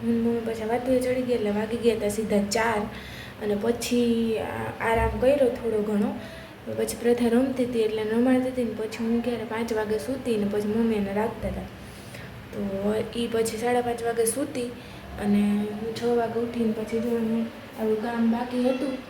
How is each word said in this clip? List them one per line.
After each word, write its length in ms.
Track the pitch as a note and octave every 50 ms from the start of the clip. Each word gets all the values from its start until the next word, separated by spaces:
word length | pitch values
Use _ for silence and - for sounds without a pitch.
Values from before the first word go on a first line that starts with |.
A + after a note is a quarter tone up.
| A#3
હું 100 | A3+ A#3
ને 80 | A#3
મમ્મી 180 | A3+ A#3 A#3 A#3
પાછા 260 | A3+ A3+ A3+ A3 A3
વાતુએ 340 | G#3+ A#3 B3+ B3 C4 C4 B3
ચડી 220 | B3+ B3+ B3+ B3+
ગયા 140 | B3+ B3 B3
એટલે 160 | A3+ G#3 G#3
વાગી 260 | G3+ G#3 A3 G#3 A#3
ગયા 180 | A3+ A3 A#3 A3
હતા 140 | A3 G#3 G3+
સીધા 280 | G3+ A3 A3 G3+ G#3+
ચાર. 440 | G3+ G3+ G3+ - A#3 A3 A#3 A3 G#3 G#3 - - - - - - - - - - - A3
અને 120 | G#3 G#3 G3+
પછી 760 | G#3 A#3 A#3 - - - A#3+ A#3+ A#3+ A#3 A#3 A3+ A3+ A3+ A3
આ-, 540 | G3+ F3+ - - A3+ A3+ A3 - - - A3+
આરામ 280 | A3+ A3+ A3+ A3 G#3+ G#3+
કર્યો 300 | A3+ C4 C#4+ C#4+ C4+ A#3
થોડો 320 | B3 - A#3 A3+ G#3+ G#3+
ઘણો. 380 | G3+ G#3 G#3 G3+ A3+ C4+ D4+ - - - - - - - - - - A3+ A3
પછી 180 | G#3+ A3+ A3 - -
પ્રથા 260 | - A#3+ A#3+ A#3+ B3
રમતી 380 | A3+ A3+ A#3+ C4+ C4 A#3+ B3+ B3+
હતી 140 | A#3+ - A#3
એટલે 240 | A3 G#3+ G#3+ A3 G#3+
રમાડતી 460 | G#3+ A3 A#3 B3 C4 B3+ B3+ B3+ B3+
હતી 140 | B3+ B3+ A#3+
ને 80 | A3 G#3
પછી 280 | G#3 A3 G#3+ - - A3+
હું 180 | A3+ A#3 A#3 A#3
ક્યારે 200 | B3 A#3+ A3 A3
પાંચ 300 | A3+ A3 A3 A#3 A3+ A#3
વાગે 240 | G#3+ G#3+ G#3 G#3+
સૂતી 400 | G#3+ - - C4+ - - B3+ A3+
ને 80 | G#3 G3+ G3+
પછી 160 | G#3 G#3 G#3
મમ્મી 280 | G#3 G#3+ A3+ A#3 A3+ A3
એને 180 | G#3 G3 G3 G3
રાખતા 340 | G#3 G#3+ A#3 - - -
હતા. 140 | F#3+ F3+ F#3+ F#3 - - - - - - - - - - - - - - - - - -
તો 400 | G#3+ G3+ G3 G3 G3 G3 G#3 G#3+ A3 A3 G#3 - A#3+
ઈ 80 | A#3
પછી 300 | A3+ A3+ A3+ A3 A3 A3
સાડા 240 | G#3+ A#3 A#3+ B3 B3
પાંચ 220 | A#3+ A#3+ A#3+ A#3 A#3
વાગે 220 | A#3 A#3 A3+ A3+
સૂતી 400 | G#3+ - C4 C#4+ C#4+ - B3+ A#3+ A#3+ A#3+ - - - - - - - - - G#3+
અને 180 | G#3 G#3 G#3 G#3 G#3 G#3 G#3 G#3 G#3+ G#3 G#3
હું 140 | A3+ A3+ A3+
છ 80 | - A#3+
વાગે 360 | A#3+ A#3+ A#3 A#3 A3 G#3+ A3+
ઉઠીને 320 | A#3+ A#3 - A#3+ A3+ A3
પછી 280 | G#3+ A3 G#3+ A3 A#3 A3+
જો 100 | A3+ A#3+
મેં 360 | A#3 A#3 A3+ A3 A3+ A#3 A3+ A3+ - - - - - -
આવું 220 | A3+ A3 G#3+ G#3+ G#3+
કામ 280 | A#3+ A#3 A#3 A#3 A3+
બાકી 380 | A3+ A#3 B3 B3 B3 B3 B3 B3+
હતું 240 | C#4 C4 D4+ C#4 B3+ - - -